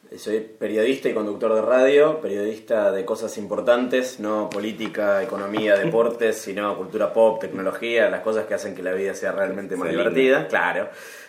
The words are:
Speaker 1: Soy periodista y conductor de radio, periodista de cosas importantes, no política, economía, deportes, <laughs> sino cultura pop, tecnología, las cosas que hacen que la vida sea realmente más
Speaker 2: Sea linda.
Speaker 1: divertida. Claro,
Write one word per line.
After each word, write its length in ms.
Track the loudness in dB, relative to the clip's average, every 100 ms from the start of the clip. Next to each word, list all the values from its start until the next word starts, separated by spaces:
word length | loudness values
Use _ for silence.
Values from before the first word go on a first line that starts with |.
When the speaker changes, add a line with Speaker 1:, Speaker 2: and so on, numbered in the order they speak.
| _ -12
Speaker 1:
Soy 220 | -4 -4
periodista 680 | -6 -8 -2 2 2 2 0
y 40 |
conductor 400 | -2 -4 -2 0
de 80 | 2
radio, 580 | 4 4 6 6 6 2
periodista 720 | -4 -4 -4 -6 -2 2 2
de 100 | 0 -4
cosas 320 | -4 -4 -8
importantes, 800 | -6 -2 2 2 4 0 -2 -6
no 280 | -4 -2 -2
política, 720 | -4 -6 -6 -6 -2 2 2
economía, 540 | 0 -4 -4 -2 2 4
deportes, 600 | 4 4 2 2 0 0
<laughs> 40 |
sino 340 | -6 -4 -2 -4
cultura 340 | -6 -2 0
pop, 260 | 6 4 4
tecnología, 680 | -6 -4 -4 -4 -2 2 2
las 120 | 0
cosas 240 | -2 -2 -2
que 60 |
hacen 200 | -6 -6
que 80 | -8
la 100 | -4
vida 200 | -2 -4
sea 200 | -4 -6
realmente 420 | -2 -4 -4 -6 -4
más 140 | -2
Speaker 2:
Sea 80 | 0
linda. 120 | 0
Speaker 1:
divertida. 380 | 2 4 4 2
Claro, 400 | 0 0 -2 -6 -10 -18 -18